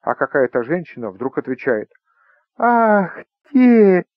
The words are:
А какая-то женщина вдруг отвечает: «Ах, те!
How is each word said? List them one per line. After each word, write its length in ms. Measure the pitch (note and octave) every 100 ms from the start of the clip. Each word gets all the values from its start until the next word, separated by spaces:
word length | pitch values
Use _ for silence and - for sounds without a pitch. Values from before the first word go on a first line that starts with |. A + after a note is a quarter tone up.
А 140 | -
какая-то 480 | - C#3 C#3+ B2 B2+
женщина 480 | A#2 F3 E3 - A2
вдруг 260 | F#2+ B2+ D3
отвечает: 540 | C3 C3 C3+ A2 G#2+ _ _ _ _ _ _ _
«Ах, 640 | A#3 A#3 A3+ G#3 F3+ - - _ _
те! 540 | C4+ B3+ A#3 G3+ F3+ -